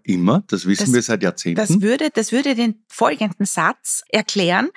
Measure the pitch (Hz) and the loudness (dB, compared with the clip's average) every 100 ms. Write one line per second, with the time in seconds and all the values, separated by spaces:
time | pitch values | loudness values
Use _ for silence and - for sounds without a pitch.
0 | - 90 90 165 - - 90 98 107 123 | -2 0 2 2 0 -4 0 0 2 2
1 | 117 107 95 - 82 82 214 185 202 269 | 2 0 -2 -2 -4 -2 0 2 2 0
2 | 311 - 214 240 277 233 233 214 _ - | 0 -2 -2 0 0 0 -2 -2 _ -2
3 | 247 294 214 - 202 - 165 - - - | -2 0 -4 -2 -4 0 -2 -2 -6 -6
4 | - 214 214 202 175 185 294 | -2 -2 -2 0 2 2 0